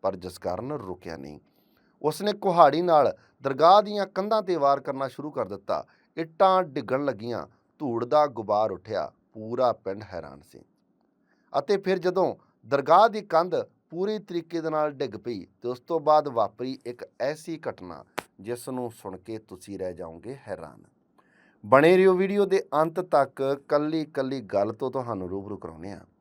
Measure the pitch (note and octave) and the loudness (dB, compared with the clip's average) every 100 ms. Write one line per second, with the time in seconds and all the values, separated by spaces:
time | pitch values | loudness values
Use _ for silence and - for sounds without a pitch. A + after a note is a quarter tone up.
0 | G2 F#2+ F2+ F2+ F#2 F2+ A#2+ D3+ G2+ F2+ | -4 -6 -12 -10 -6 -6 -6 -10 -10 -12
1 | - E2 C2+ D2 _ _ _ _ _ _ | -12 -14 -14 -18 _ _ _ _ _ _
2 | D#3 D#3 G3+ G#3 G3+ F3 D#3 D3 F3 D#3 | -6 -4 -6 -4 -2 6 6 6 2 4
3 | B2 - _ _ C3 C3+ D#3+ G3 G#3 G#3 | 4 0 _ _ -8 2 6 6 4 -4
4 | G3 G3 G3+ A3 F#3+ E3+ C#3 C#3 C#3+ C3+ | -6 -6 -2 -2 -2 0 2 0 -2 -8
5 | C3+ - D3 C3+ G2+ G2 - E2 - _ | -8 -8 -12 -8 -8 -8 -6 -6 -6 _
6 | _ - D#3+ _ F#3+ F#3 F3 C3+ A#2 B2+ | _ -10 -10 _ 4 4 0 -6 -4 -2
7 | C#3+ A2+ A#2 A2 D2+ _ _ _ D3+ A2+ | -2 -6 -6 -8 -10 _ _ _ -6 -4
8 | A#2+ D3 D3 A#2 G#2 G#2 A2 F#2 - G#2 | 0 2 2 -2 -2 0 0 -4 -6 -6
9 | D2 _ _ A2 A2 B2 B2 A2+ - G2 | -6 _ _ -16 -10 -2 0 -2 -8 -10
10 | G#2 F2+ D2+ C#2 _ - _ _ _ _ | -10 -12 -14 -18 _ -20 _ _ _ _
11 | _ _ _ _ _ C3+ D3 G3+ G3 F#3 | _ _ _ _ _ -4 0 -2 0 0
12 | F3 F3+ E3 G#2+ _ _ A2 C#3 C3+ E3+ | 0 2 0 0 _ _ -2 -2 6 8
13 | A3 G#3+ - D#3+ F3+ D#3+ G#2 _ _ E3 | 8 4 0 2 2 -2 -4 _ _ -6
14 | G3 G#3+ - E3+ E3 E3+ D#3+ D#3 D3+ C#3 | -4 -4 -6 -10 -6 -8 -4 -2 -2 -2
15 | C3+ G#2 A#2+ A2 E2+ _ A#2+ B2 _ E3 | -8 -8 -10 -10 -12 _ -8 -8 _ -4
16 | D3 D3+ D3 A#2 G2+ _ B2 C3+ - A#2+ | 4 4 4 -2 -2 _ -10 -10 -12 -14
17 | - _ B2+ D#3 D#3+ D#3+ C3+ G#2 F2+ D#2 | -16 _ -6 -6 -10 -10 -10 -12 -14 -16
18 | - - - _ G2 A#2+ C3 B2+ A#2+ A2+ | -12 -14 -14 _ -10 -10 -8 -10 -10 -12
19 | G2+ - F#2+ A2 A2 F#2 - F#2+ F#2 E2+ | -16 -16 -14 -16 _ -20 -14 -10 -10 -10
20 | E2+ E2 F#2+ C3+ A2+ F2+ D#2 A#1 G1+ _ | -14 -14 -16 -18 -12 -12 -12 -20 -20 _
21 | _ _ _ _ _ _ G#2 C3 D#3 F#3 | _ _ _ _ _ _ 6 8 8 8
22 | F#3+ F#3 F#3+ G3+ G3 F#3+ - D3 D#3+ E3 | 6 4 2 2 2 0 0 0 0 -2
23 | F3+ D3+ C3+ - C3+ C#3 _ D3 D3+ D#3+ | 0 2 2 0 -4 -4 _ 0 0 -4
24 | D#3 D#3 C3 C3+ G#2 G2+ - A#2 C3 C3 | -6 -6 -6 -6 -4 -2 -2 -2 -6 -6
25 | A#2+ G#2+ F#2 G2 G2+ G2+ - D#2+ F2 G2 | -6 -6 -6 -8 -10 -12 -12 -14 -16 -16
26 | F2+ _ | -20 _